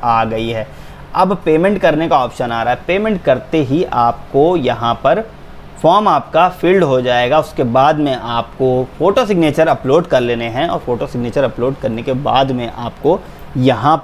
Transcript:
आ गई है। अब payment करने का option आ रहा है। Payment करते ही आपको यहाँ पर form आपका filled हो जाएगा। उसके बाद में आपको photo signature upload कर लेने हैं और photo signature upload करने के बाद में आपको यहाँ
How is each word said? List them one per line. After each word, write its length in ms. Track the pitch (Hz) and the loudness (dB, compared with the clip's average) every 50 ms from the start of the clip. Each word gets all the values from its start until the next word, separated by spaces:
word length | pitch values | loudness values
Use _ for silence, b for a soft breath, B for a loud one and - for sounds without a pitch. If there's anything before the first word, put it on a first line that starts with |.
| - | 0
आ 200 | 120 117 113 113 | 0 2 2 2
गई 240 | 110 113 113 113 113 | 0 -2 -2 -4 -4
है। 180 | 113 113 107 B B B B B B B B B - | -4 -6 -6 B B B B B B B B B -2
अब 220 | 170 185 190 202 185 - | 0 0 2 0 -2 0
payment 340 | 165 156 156 175 196 208 185 | 2 2 4 4 2 2 2
करने 260 | 185 170 151 151 165 160 | 2 2 2 2 0 2
का 100 | 160 143 | 2 2
option 340 | 127 120 - - 131 120 | 2 0 -2 -4 -4 -4
आ 100 | 117 113 113 | -2 -2 0
रहा 100 | 117 123 | 0 -2
है। 60 | - - - | -2 -2 -2
Payment 360 | 175 196 214 220 214 180 - | -2 0 0 0 -2 0 0
करते 400 | 151 131 120 - - - 160 147 | 0 0 0 0 -2 -2 0 0
ही 200 | 120 135 165 180 | 0 0 0 0
आपको 680 | - - 120 120 117 117 - - - - 135 147 170 180 170 | 0 0 2 2 2 0 -2 -6 -2 2 2 4 4 2 2
यहाँ 360 | 127 123 117 110 113 117 117 | 0 0 -2 0 -2 -2 -2
पर 280 | - - 135 165 208 226 - - - - - - - - - - - | 0 0 2 2 0 -2 -6 -12 -18 -18 -18 -18 -18 -18 -18 -10 0
form 260 | - 160 180 202 214 202 | 2 4 4 4 4 2
आपका 400 | 160 143 - - - 160 175 180 | 2 0 0 0 2 2 2 2
filled 320 | 180 - - 170 185 196 175 | 2 0 2 2 4 4 4
हो 160 | 143 131 127 | 4 2 2
जाएगा। 380 | 123 123 123 120 123 123 147 156 | 2 2 2 2 2 2 2 2
उसके 240 | 151 - - - 135 | 0 0 -2 -2 -2
बाद 320 | 120 117 131 160 151 156 151 | 0 2 4 4 4 4 2
में 160 | 151 143 131 | 0 0 -2
आपको 720 | 120 - 117 120 117 117 - - - 135 131 127 127 127 - - - | -4 -4 -4 -4 -4 -4 -6 -4 -2 0 0 2 0 -2 -4 -4 0
photo 260 | 147 185 202 254 247 | 0 2 2 2 2
signature 420 | 202 208 175 165 151 - - 160 160 | 2 2 2 2 2 2 2 2 2
upload 400 | 139 - - 127 135 165 170 - | 0 0 0 2 2 2 2 2
कर 140 | - 127 | 0 0
लेने 240 | 120 120 120 117 117 113 | 0 0 -2 -2 -4 -4
हैं 200 | 110 127 160 170 | -4 -4 -2 -2
और 120 | - 165 | -4 -4
photo 280 | - - 123 113 143 139 | -4 -4 -4 -4 -4 -6
signature 360 | - 127 120 120 104 143 139 | -6 -6 -6 -2 -2 -2 -2
upload 320 | 117 - - 120 131 139 | -2 -2 -2 -2 -2 -2
करने 280 | - - 127 113 113 123 | -4 -4 -6 -4 -4 -4
के 100 | 135 131 127 | -4 -4 -2
बाद 300 | 143 113 117 131 139 131 | -2 0 2 2 2 0
में 180 | 131 123 120 117 | -2 -4 -6 -6
आपको 500 | - - 120 117 - - - 143 175 - B B B B B B - 127 | -8 -8 -10 -10 -8 -2 0 0 0 0 B B B B B B -4 0
यहाँ 380 | 127 131 123 113 - 151 160 156 | 2 2 2 2 2 2 2 2